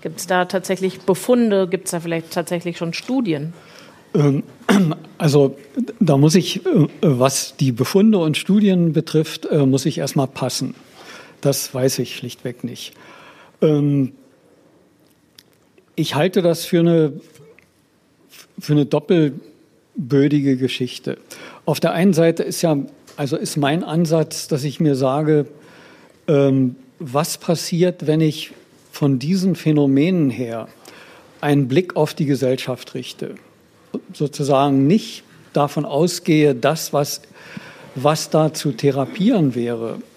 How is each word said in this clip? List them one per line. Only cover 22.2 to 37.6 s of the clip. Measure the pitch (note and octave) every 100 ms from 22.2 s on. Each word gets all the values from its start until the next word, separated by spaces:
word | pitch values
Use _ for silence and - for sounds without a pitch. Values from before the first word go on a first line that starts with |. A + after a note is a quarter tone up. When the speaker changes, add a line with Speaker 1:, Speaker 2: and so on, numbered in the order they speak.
| E3 E3
Speaker 2:
ist | F3 F3+
ja, | F3 D3 C#3 - - -
also | C#3+ D#3
ist | A3 -
mein | C#3+ D#3
Ansatz, | - D#3+ E3+ D#3+ D#3 - -
dass | D#3
ich | C#3+ B2+
mir | D#3+ C3+
sage, | C3 C#3 D#3 D#3 D3 - - - - - - _ -
ähm, | D3 C#3 C3+ C3 B2 - _
was | D3+ C3+ E3+ -
passiert, | - E3 - E3+ F3+ F3 D3
wenn | D#3
ich | D#3 D3 - - _ _ _
von | - D3 C3+
diesen | C#3 F#3+ F#3 D#3+
Phänomenen | - D3+ C#3+ C3+ D#3+ F#3 C#3+
her | A2+ B2 A2+ A2 - - - - - - -
einen | D3 C#3+ C3
Blick | C3+ F3+ -
auf | D3+
die | - D3
Gesellschaft | C#3 B2+ C3 - B2 -
richte, | C3 B2 - - - - _ _ _ _ - -
sozusagen | - D3 - C#3 C3+ C#3+ C3+ C3+
nicht | G#3+ - - - - -
davon | - C#3+ - D3
ausgehe, | C#3+ F3 F3+ - D#3 D3 B2+
das, | C3+ D#3 -
was, | D3 D3 - - - - -